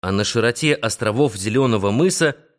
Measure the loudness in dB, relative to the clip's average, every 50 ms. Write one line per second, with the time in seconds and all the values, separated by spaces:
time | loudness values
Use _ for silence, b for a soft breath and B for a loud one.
0 | -4 -2 -2 -2 -2 0 0 0 0 0 -2 0 0 0 0 0 -2 -4 -4 -2
1 | -2 -2 0 2 0 0 0 -4 -6 -2 0 2 2 2 2 2 0 0 2 2
2 | 2 2 2 2 0 0 0 -4 _ _ _